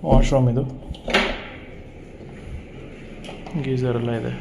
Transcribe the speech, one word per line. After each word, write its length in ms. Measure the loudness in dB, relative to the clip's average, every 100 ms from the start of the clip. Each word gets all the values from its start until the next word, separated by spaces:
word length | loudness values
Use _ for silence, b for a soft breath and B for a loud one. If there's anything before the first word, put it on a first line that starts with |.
ವಾಶ್‌ರೂಮ್ 460 | 8 8 8 6 6
ಇದು, 140 | 4 0 -6 -10 -10 0 2 2 -2 -8 -14 -14 -16 -16 -16 -18 -16 -14 -14 -10 -10 -12 -14 -16 -16 -16 -14 -14 -12 -6 -4
ಗೀಸರ್ 340 | 0 2 2 2
ಎಲ್ಲ 140 | 0
ಇದೆ 220 | 0 -2 -6